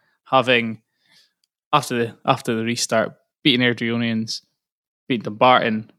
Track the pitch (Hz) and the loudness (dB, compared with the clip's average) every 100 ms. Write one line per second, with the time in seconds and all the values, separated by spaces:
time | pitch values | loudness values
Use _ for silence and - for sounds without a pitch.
0 | _ _ - 131 123 123 117 110 _ _ | _ _ -2 0 2 2 0 -8 _ _
1 | _ _ _ _ _ _ _ 147 - 120 | _ _ _ _ _ _ _ -2 0 -2
2 | 113 - - 131 - 113 113 120 - 113 | -4 -2 -2 0 -2 -4 -4 -4 -2 0
3 | 107 - _ _ 156 123 123 113 117 117 | -2 -6 _ _ 0 2 2 0 -2 -2
4 | 117 113 113 - - _ _ _ _ _ | -2 -2 -4 -10 -14 _ _ _ _ _
5 | - 123 110 107 127 127 117 110 107 | -6 -6 -6 0 4 4 2 -2 -6